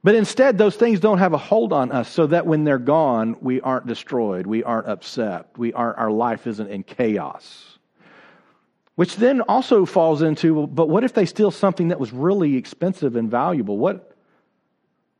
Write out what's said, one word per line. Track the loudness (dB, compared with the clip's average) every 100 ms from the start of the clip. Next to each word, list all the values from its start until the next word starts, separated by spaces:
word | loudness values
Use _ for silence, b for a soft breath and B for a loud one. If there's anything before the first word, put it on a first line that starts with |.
But | 6 4
instead, | 2 4 2 4
those | 2 4
things | 2 4
don't | 2 4
have | 2
a | 0
hold | 0 0 2
on | 0 0
us | -2 -2
so | 0 2
that | 2 2
when | 0
they're | 2 0
gone, | 2 2 2 0 -2 -4
we | -4 -2
aren't | -2 -4 -4
destroyed, | -10 -6 -4 -2 -4 -4
we | -4
aren't | -2 -4 -4
upset, | -8 -8 -6 -6 -6 -12 -6
we | -6
aren't, | -4 -4 -2
our | -2
life | 0 -2 -4 -8
isn't | -8 -8
in | -10
chaos. | -12 -4 -2 -2 -6 -14 -20 -20 -20 _ _ _ b b b b b b b _ _ -2
Which | -2 2
then | 2 2
also | 0 -2 4 2
falls | 4 2 2 2
into, | 0 2 0
well, | 0 -2
but | 0 2
what | 2
if | 0
they | 0 0
steal | 2 0
something | 2 -2 0 -2
that | -2
was | -6
really | -2 -2 0 0 0
expensive | -4 -6 -4 -2 -2 -2
and | -2
valuable? | -2 0 -2 -2 -2
What, | -2 -4 -14 _ _ _ _ _ _ _ _ _ _